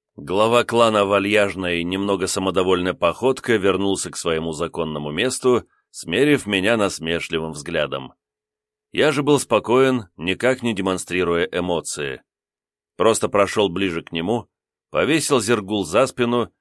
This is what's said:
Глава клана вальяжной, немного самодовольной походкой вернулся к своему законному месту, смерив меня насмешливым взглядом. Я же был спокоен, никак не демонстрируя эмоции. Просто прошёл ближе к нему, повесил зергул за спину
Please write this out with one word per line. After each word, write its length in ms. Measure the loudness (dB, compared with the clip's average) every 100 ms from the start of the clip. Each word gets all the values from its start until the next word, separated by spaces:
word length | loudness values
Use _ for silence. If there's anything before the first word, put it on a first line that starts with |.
| _ -18
Глава 480 | -4 2 4 4
клана 400 | 2 4 4 4
вальяжной, 800 | 2 2 2 2 2 -2 -4 -2
немного 440 | -2 -2 -2 -2 -2
самодовольной 680 | -2 -2 0 2 2 0
походкой 640 | 0 -2 0 -2 -2 0 2
вернулся 540 | 2 2 0 -2 -4
к 60 | -6
своему 340 | -4 -2 -4
законному 580 | -4 -6 -4 -6 -4 -6
месту, 580 | -2 -2 0 2 2 -2 _ _
смерив 560 | -16 -4 0 4 2 2
меня 320 | 0 2 2
насмешливым 760 | 0 -2 -4 -4 -2 -4 -4
взглядом. 600 | -8 -6 -4 -2 -4 -10 _ _ _ _ _ _ _ _
Я 200 | 0 2
же 120 | 2
был 160 | 2 2
спокоен, 680 | 2 0 4 4 4 2 -6 -8
никак 460 | -4 0 0 0
не 140 | -2 -2
демонстрируя 760 | -2 -2 -2 -2 0 0 0
эмоции. 720 | -2 -2 -2 -4 -8 -8 -8 _ _ _ _ _ _ _ 0
Просто 320 | 2 2 0
прошёл 400 | 0 0 2 0
ближе 340 | 0 -4 -4
к 80 | -6
нему, 360 | -6 -2 -4 -6 _ _ _ _
повесил 500 | -2 0 0 2 2
зергул 440 | 2 0 0 -4 0
за 200 | 2 0
спину 480 | 0 -2 0 -4 _